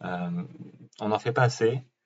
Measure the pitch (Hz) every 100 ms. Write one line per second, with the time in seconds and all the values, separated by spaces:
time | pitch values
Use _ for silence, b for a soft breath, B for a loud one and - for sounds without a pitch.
0 | 90 90 87 87 87 - - - - -
1 | 107 107 120 135 123 - 113 127 - _